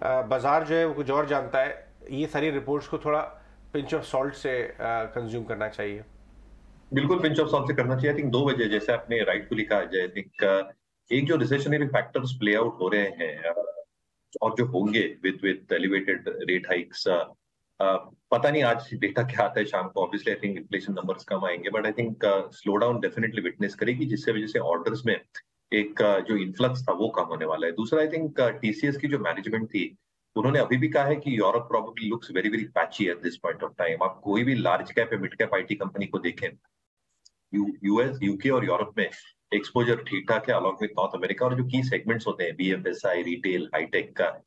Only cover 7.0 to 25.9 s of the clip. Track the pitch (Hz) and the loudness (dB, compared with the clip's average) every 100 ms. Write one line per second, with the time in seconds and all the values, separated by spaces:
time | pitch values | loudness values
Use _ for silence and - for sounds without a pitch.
7 | 147 175 156 147 156 143 127 131 123 127 | 2 4 2 2 2 2 2 0 0 2
8 | 147 147 139 120 143 117 107 104 127 117 | 0 0 2 2 2 2 0 0 0 -2
9 | 117 117 98 101 - 110 107 104 87 92 | 0 0 0 0 -2 -4 0 0 0 -2
10 | 90 101 - - 98 98 - - _ _ | -2 -6 -12 0 2 4 0 -10 _ _
11 | - 131 143 156 123 139 147 151 131 117 | 0 2 4 2 2 2 2 2 2 0
12 | - - 127 - 104 107 117 - 92 104 | 0 -2 -4 0 2 4 2 0 0 2
13 | 98 85 80 76 82 - - - - _ | 0 -2 -6 -4 -2 -2 -4 -8 -16 _
14 | _ _ _ - 110 123 120 90 104 110 | _ _ _ -4 -2 0 0 2 2 2
15 | 82 - 95 95 98 92 - 87 95 95 | 0 -2 -2 0 0 -2 -2 0 2 0
16 | 98 87 - - 85 90 - 90 87 - | 0 -2 -4 -4 -2 0 0 -2 -2 -4
17 | 101 87 - - _ _ _ - 95 92 | 0 2 0 -10 _ _ _ 0 2 0
18 | - - - 120 143 151 120 117 - - | -4 -20 0 2 4 4 2 2 -4 -4
19 | 101 120 127 - 101 107 104 95 92 98 | -2 0 0 2 2 0 0 -2 -2 -2
20 | 87 101 110 98 101 90 - 98 104 92 | -2 0 -2 -2 -4 -6 -4 -4 -4 -4
21 | 92 92 - 95 92 87 95 107 107 120 | -4 -6 -4 -2 -2 -2 -2 -2 0 0
22 | 117 104 104 98 - - 104 104 120 117 | -2 2 2 4 0 -4 0 4 4 2
23 | 98 113 110 107 90 - 101 - 110 131 | -2 0 -2 0 -4 -2 -4 0 -2 0
24 | 147 104 - 107 107 117 - 87 113 110 | 0 0 0 0 0 0 0 0 0 0
25 | 117 92 - - - _ _ 107 104 | 0 -2 -4 -20 -20 _ _ 0 0